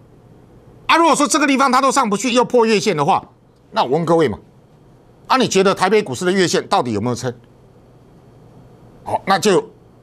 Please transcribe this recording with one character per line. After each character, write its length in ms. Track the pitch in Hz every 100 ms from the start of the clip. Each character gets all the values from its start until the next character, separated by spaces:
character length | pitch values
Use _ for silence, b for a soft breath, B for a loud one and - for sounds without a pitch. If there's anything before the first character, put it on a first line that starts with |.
| - - - - - - - - -
啊， 100 | 320
如 100 | 330
果 80 |
说 120 | 254 285
这 120 | 311
个 80 | 262
地 100 | 269
方 140 | 262
它 80 | 254
都 100 | 269
上 180 | 269 233
不 80 | 196
去， 160 | 262
又 120 | 240
破 220 | 240 247 220
月 120 | 208
线 180 | 214 156
的 80 |
话， 180 | 147 160 - _ _ _ _
那 120 | -
我 80 | 170
问 140 | 170
各 120 | 165 170
位 120 | 143
嘛， 100 | 196 - _ _ _ - - _ _ -
啊， 100 | 262
你 120 | 208
觉 140 | 190
得 120 | 190
台 140 | 175 185
北 140 | 214
股 120 | -
市 100 | 123
的 80 | 180
月 140 | 196 175
线 200 | 175 120
到 140 | 202
底 100 | 123
有 80 | 104
没 80 | 120
有 60 |
撑？ 180 | 117 127 120 - - - - - - - - - - - - - - - -
好， 160 | - 113 -
那 120 | 190
就， 320 | 208 170 - - - -